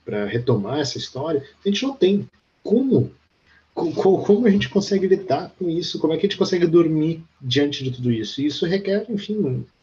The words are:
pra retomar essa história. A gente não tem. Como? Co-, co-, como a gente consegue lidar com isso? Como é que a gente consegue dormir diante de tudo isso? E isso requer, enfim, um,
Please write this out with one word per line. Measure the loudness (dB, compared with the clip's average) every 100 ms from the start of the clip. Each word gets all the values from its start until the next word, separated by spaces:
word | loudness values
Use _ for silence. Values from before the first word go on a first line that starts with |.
pra | -8 -6 -4
retomar | -2 0 0 0 -4
essa | -4 -6
história. | -10 -8 -4 -4 -6 _
A | -4
gente | -2
não | -4
tem. | 0 2 2 -2 _ _ _
Como? | 0 2 4 2 0 -6 _ _ _ _ _
Co-, | -6 -4
co-, | 2 2 4
como | 4 4 6
a |
gente | 4 2
consegue | 0 0 0 2
lidar | 0 2 -2 -4 -6
com | -4
isso? | -4 -4 -2
Como | -2
é | 0
que | -2
a |
gente | 0
consegue | 0 2 4
dormir | 4 4 2 0 -2 -10 _
diante | -2 0 0 -2
de | -6
tudo | -4 -2
isso? | 0 -2 -4
E | -4
isso | -2 -2
requer, | -2 0 -2 -2
enfim, | -6 -4 -2
um, | -2 -4 -8 _